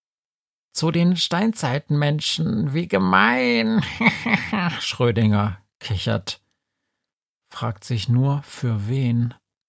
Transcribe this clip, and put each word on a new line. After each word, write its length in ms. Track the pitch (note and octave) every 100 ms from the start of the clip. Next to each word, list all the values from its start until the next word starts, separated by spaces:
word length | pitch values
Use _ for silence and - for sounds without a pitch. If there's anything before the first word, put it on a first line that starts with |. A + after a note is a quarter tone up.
| _ _ _ _ _ _ _ -
„Zu 140 | D#3+
den 280 | E3 F3 F3+
Steinzeitmenschen, 1600 | - E3+ A3 A3 C#3 C3+ - D3 D3 D3 - - D#3+ A3 D3+
wie 140 | C#3+ E3+
gemein“, 960 | G3 F#3 F#3 A#2 B3+ B3 A#3 A2+ A3 - - A#3 - A#3
<laughs> 500 | G3 - G#3 F3 -
Schrödinger 800 | - - A#2+ A2+ A2 G#2 G2+ F#2 _ _
kichert. 640 | - F#2+ - A2 - - _ _ _ _ _ _ _ _ _ _ _
„Fragt 320 | - A#2 G#2+
sich 260 | - A#2+ G2
nur, 320 | A#2+ C3+ C#3+
für 460 | - - B2+ A2 G2+
wen“, 480 | C3+ B2+ A#2 A#2+ - _ _